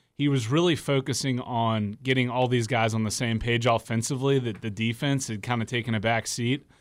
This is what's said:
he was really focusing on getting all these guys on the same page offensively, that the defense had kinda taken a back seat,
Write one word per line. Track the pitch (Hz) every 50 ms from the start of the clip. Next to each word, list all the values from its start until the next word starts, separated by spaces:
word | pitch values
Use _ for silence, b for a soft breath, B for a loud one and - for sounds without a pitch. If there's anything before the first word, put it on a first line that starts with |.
| b b b
he | - 143 143
was | 139 135 110 110
really | 135 160 175 180 160
focusing | - - - 143 135 131 - 127 - - 139 127 123
on | 127 - 123 117 117 113 113 110 104 101 104 - 127
getting | 131 131 131 123 123
all | 120 127 127 120
these | 127 123 117
guys | 110 131 117 113 113 110
on | 113 110
the | 107
same | 101 - 131 117 113 107
page | 104 117 120 120 120
offensively, | 123 117 113 - - 117 113 110 - 143 127 131 139 139 135
that | 123 117 104 - -
the | 113
defense | 101 98 113 113 117 117 147 143 139 135 131 -
had | 113 104 95
kinda | - 123 117 113
taken | - 131 120 110 - 113
a | 107
back | 98 113 117 113 107
seat, | - - - 120 120 131 147 - b b b